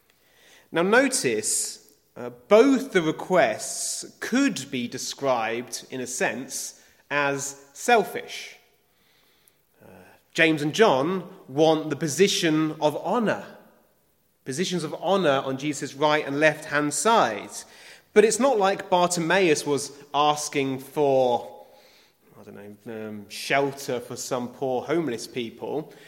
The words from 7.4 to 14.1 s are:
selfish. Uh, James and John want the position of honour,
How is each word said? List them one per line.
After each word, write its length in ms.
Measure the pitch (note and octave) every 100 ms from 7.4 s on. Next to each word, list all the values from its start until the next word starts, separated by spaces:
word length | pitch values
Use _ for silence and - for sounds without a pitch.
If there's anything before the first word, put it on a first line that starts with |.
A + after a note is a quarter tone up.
| - - -
selfish. 840 | - - A#3 F3+ - - - - - _ _ _ _ _ _ _ _ _ _ _ _
Uh, 40 | G#2+ F#2 F#2 _ _
James 280 | - D#3+ D#3
and 120 | D3+
John 560 | E3 G#3+ C3 D3+ F#3+ - - -
want 420 | C3+ D#3+ D#3 D3+
the 60 | C#3
position 800 | D#3+ C3 G3 - E3+ D#3 D#3 D#3
of 160 | D3+ D3
honour, 480 | D#3 A#3 G3+ G#2+ - - - _ _ _ _